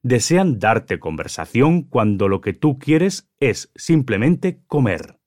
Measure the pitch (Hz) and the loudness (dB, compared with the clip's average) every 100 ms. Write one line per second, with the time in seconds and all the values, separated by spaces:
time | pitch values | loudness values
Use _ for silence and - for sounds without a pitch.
0 | 123 120 - 175 190 110 107 110 - 90 | 2 0 2 2 2 2 2 0 -2 -8
1 | 82 78 - - 82 117 147 175 139 123 | -6 -8 -10 -10 -4 2 2 2 0 -2
2 | 107 98 98 98 101 - 151 131 - 156 | 0 0 0 0 -4 -2 -2 -2 0 0
3 | 190 190 _ _ 135 101 - - - 160 | 0 -4 _ _ -2 -2 -10 -14 0 0
4 | 131 101 131 175 185 180 _ 143 117 82 | 2 0 2 0 -2 -6 _ 0 0 -2
5 | - _ | -8 _